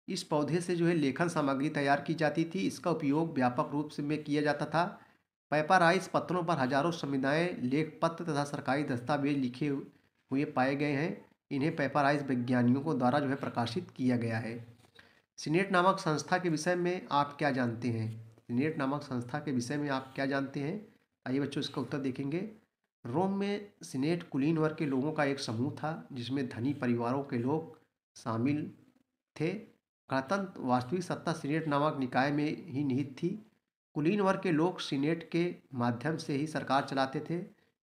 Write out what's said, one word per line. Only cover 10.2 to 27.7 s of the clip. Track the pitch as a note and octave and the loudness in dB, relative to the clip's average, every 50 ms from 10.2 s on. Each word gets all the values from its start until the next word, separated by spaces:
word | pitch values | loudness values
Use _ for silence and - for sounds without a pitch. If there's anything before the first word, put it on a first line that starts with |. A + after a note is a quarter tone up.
| _ - | _ -4
हुए | C3+ C3+ D3+ | -2 -2 -2
पाए | D3 - B2+ B2+ C3+ C#3+ | 0 2 2 2 2 2
गए | C#3+ D3 D3 | 0 0 0
हैं। | C#3+ C3+ D#3+ F#3+ G3+ - - - _ _ _ - | 0 0 0 -2 -4 -6 -12 -20 _ _ _ -4
इन्हें | C#3+ C3+ C#3 E3 D#3+ | -2 0 0 0 0
पेपराइस | D#3 C#3 C3+ - D3 C#3 C#3 D3+ C#3 | 0 0 0 2 4 4 4 4 2
वैज्ञानिकों | C3+ C3+ C3 B2 A#2+ A#2 B2 B2 A#2+ B2 B2+ C#3 D3 D#3+ D3+ B2 | 2 0 0 0 0 2 4 4 6 6 4 4 2 0 0 2
द्वारा | B2+ D3 D3 D3 | 2 4 4 4
जो | C#3 C3 | 2 0
है | C#3 | -2
प्रकाशित | C#3 B2+ B2 - B2 A#2 A2+ - F3+ F3+ - | -2 -4 -4 -2 -2 -2 -2 -2 -4 -6 -6
किया | - - B2+ B2 B2 | -6 0 2 2 2
गया | A2 A#2 A2+ A2 A2+ | 2 2 0 -2 -2
है। | - A2 A#2 A#2+ A#2 - - _ _ - _ - - _ _ _ _ _ _ | -4 -6 -8 -10 -12 -16 -20 _ _ -20 _ -20 -20 _ _ _ _ _ _
सीनेट | - - D3 D#3 F3+ F#3+ F#3+ | -8 -2 2 2 2 4 4
नामक | F#3+ F3+ F3 F#3+ F#3+ F#3+ | 4 6 6 6 4 4
संस्था | - E3 D3+ D3 D3+ - F3+ F3+ | 2 0 0 0 0 0 0 2
के | F3 F3 | 2 2
विषय | D#3 D3+ - F3+ F3+ | 0 0 2 0 2
में | F3+ F3 F3 F3+ F#3 - - | 2 2 0 0 -2 -4 0
आप | C#3+ C#3+ C#3+ C#3+ - - | 2 2 2 0 0 -2
क्या | D#3+ C#3+ | 0 0
जानते | B2+ C3+ B2 A#2 A2 A2+ B2 B2 | 2 2 0 0 -2 -2 -2 -2
हैं? | A2+ A2+ A2 A2 A2 - - - - - _ | -2 -2 -2 -4 -6 -8 -12 -18 -20 -18 _
सीनेट | - A#2 B2 D3 D#3+ D#3 D#3+ | -4 0 0 0 0 0 0
नामक | C3+ C3+ C#3+ D3 | -2 -2 -2 -2
संस्था | - - C3 A#2+ A#2+ - - D3 | -4 -4 -6 -6 -6 -4 -6 -6
के | D3+ D#3 | -4 -2
विषय | C3 B2 A#2+ C3+ D3 | -2 -2 -2 -2 -2
में | D3 D3 C#3+ | -2 -2 0
आप | C3+ C3+ C3 - - | -2 -2 -4 -6 -6
क्या | C#3 C#3 | -4 -2
जानते | C3+ C#3 C#3 C#3 C3+ - D3 | 0 0 0 -2 -2 -4 -6
हैं? | C#3 D3+ G3 G#3+ - - _ _ _ _ _ _ - | -4 -4 -6 -6 -8 -12 _ _ _ _ _ _ -6
आइए | B2+ C3 C#3 | -2 -2 0
बच्चों | C#3+ C3+ - D3+ | 0 -2 -2 -4
इसका | C#3 - - D3+ | -6 -4 -4 -6
उत्तर | C3+ - D3+ C#3+ | -6 -4 -4 -4
देखेंगे। | C3+ C3 B2 - C#3 C#3 D#3 F3+ G3+ G#3+ - - _ _ _ _ _ _ _ _ - | -2 -4 -4 -4 -4 -4 -4 -4 -6 -6 -12 -16 _ _ _ _ _ _ _ _ -8
रोम | A#2+ A#2+ E3 F#3+ G3 G3 G3 | -4 0 0 0 0 0 -2
में | G3+ G3+ G3+ G#3 G#3 - _ - | -2 -2 -2 -4 -6 -10 _ -18
सीनेट | - - - C3 C3+ D#3 F3 E3+ F3 - | -14 -8 -4 -2 0 0 0 -2 -4 -4
कुलीन | - C3+ C3+ D#3 E3 D#3 | -2 0 2 2 2 4
वर्ग | D#3 D#3 D#3 | 2 0 0
के | - D#3+ | -2 -2
लोगों | C#3 C3+ B2+ C3+ D#3 | 0 0 0 0 0
का | D#3 D#3 D3 | 0 0 0
एक | C#3 C#3 C#3 | 0 0 -2
समूह | - - A2+ A2+ B2+ D3 | -4 -4 -2 -2 -2 -2
था | D3 - D3+ D#3 E3 A3+ - - | -4 -4 -4 -6 -6 -6 -10 -10
जिसमें | - B2 A#2 A#2 C3+ C#3+ B2+ A#2+ | -10 -8 -6 -4 -2 -2 -2 -4
धनी | - A2 A#2 C#3+ C#3+ | -4 -2 -2 -2 -2
परिवारों | C#3+ C3+ B2 A#2+ A#2 A#2 A#2+ C3 C#3+ C#3 | 0 0 0 2 2 2 0 0 -2 -2
के | - C3+ A#2 | -2 -2 -2
लोग | A#2 C3 D3+ D#3+ E3 - | 0 0 0 -2 -2 -6